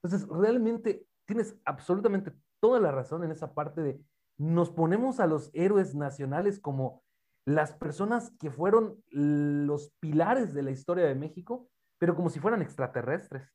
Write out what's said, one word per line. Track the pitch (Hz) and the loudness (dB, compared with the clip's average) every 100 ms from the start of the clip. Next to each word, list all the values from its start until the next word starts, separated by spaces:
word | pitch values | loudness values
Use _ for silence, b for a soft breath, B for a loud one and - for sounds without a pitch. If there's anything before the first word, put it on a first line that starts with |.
Entonces, | 175 190 202 | -2 -4 -4
realmente | 156 208 247 220 233 226 - - _ - | 2 2 4 2 0 -2 -4 -8 _ -6
tienes | 220 220 - - | -4 -4 -6 -8
absolutamente | 139 - 185 202 196 190 - _ _ | -8 -2 2 2 0 -4 -16 _ _
toda | 220 247 | 4 4
la | 185 | 2
razón | 135 127 165 | 0 -4 -6
en | 170 | -6
esa | 156 156 - | -6 -8 -6
parte | 147 156 | -6 -4
de | 151 135 _ _ _ _ | -4 -4 _ _ _ _
nos | 151 165 170 | 0 2 2
ponemos | 170 165 202 262 254 | 2 2 2 0 2
a | 185 | 2
los | 156 - | 2 -4
héroes | - 185 202 175 139 | 0 2 4 2 -2
nacionales | 143 135 139 143 202 202 | -6 -6 -4 0 -2 -2
como | 147 135 131 - _ _ _ _ - | -6 -4 -4 -6 _ _ _ _ 0
las | 151 151 | 0 0
personas | - 156 147 202 240 233 _ | -4 -10 -4 -2 -2 -4 _
que | 156 | -10
fueron | 127 180 220 220 - _ | -2 4 4 4 -6 _
los | 139 147 147 147 143 147 147 143 _ | 0 2 2 2 0 0 -2 -6 _
pilares | 160 151 175 254 214 | -2 2 2 2 0
de | 143 | -4
la | 139 | -4
historia | 131 - 175 165 | -6 -4 2 2
de | 135 | 0
México, | 156 180 180 247 - _ _ _ | -6 -12 -10 -10 -10 _ _ _
pero | 175 170 | 0 2
como | 170 | -2
si | 160 | 0
fueran | 202 226 | 0 0
extraterrestres | 156 - 127 127 117 170 190 135 135 | -2 -4 -4 -4 -2 -4 -6 -14 -14